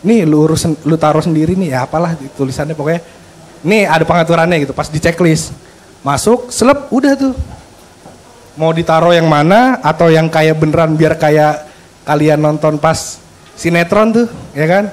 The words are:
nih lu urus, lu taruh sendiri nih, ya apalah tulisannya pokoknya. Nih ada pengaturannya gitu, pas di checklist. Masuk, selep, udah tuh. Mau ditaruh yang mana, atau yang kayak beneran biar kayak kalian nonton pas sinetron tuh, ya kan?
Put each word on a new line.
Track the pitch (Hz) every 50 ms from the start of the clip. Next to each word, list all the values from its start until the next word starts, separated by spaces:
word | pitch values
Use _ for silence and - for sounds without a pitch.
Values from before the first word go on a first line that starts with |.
| -
nih | 190 233 226 180
lu | 156 151 151 151 156
urus, | 156 - - 170 156 - -
lu | 143 160 160
taruh | 160 151 147 156 156
sendiri | 180 160 156 156 160 190
nih, | 185 190 160 127
ya | 127 127
apalah | - - 156 170 165 165 151 135 135 -
tulisannya | - 139 131 131 - 147 151 160
pokoknya. | 151 139 156 165 170 165 - - - - - - - - - - - -
Nih | 156 208 220 202
ada | 165 160 165 160
pengaturannya | 170 165 175 165 160 170 165 165 170 175 160 143
gitu, | 139 135
pas | - 147 -
di | 156 151
checklist. | - 165 165 - 185 165 160 156 - - - - - - - - - - - - -
Masuk, | - 143 135 - 202 233 240 - -
selep, | - - - 254 277 285 269 -
udah | - 262 262 285 277
tuh. | 269 269 269 247 - - - - - - - - - - - - - - - - - - - - - - - -
Mau | 143 160 160
ditaruh | 165 165 165 170 160 160 165 175 175
yang | 170 165
mana, | 160 156 147 147 160 196 226 247 262 254 -
atau | - 147 156 - 170 165
yang | 160 160 160
kayak | 160 160 156 156 156 156 156
beneran | 156 156 151 170 165 160 156
biar | 151 160 156 156
kayak | 156 160 151 151 151 151 151 151 - - - - - - - - - -
kalian | - 151 151 151 156 151
nonton | 147 151 151 151 147 - 156 156
pas | 147 147 160 160 - - - - - - - - - - - -
sinetron | - - 170 170 170 170 170 196 208 214 220 220
tuh, | 233 240 233 - - - - -
ya | 139 156
kan? | 160 175 196 208 202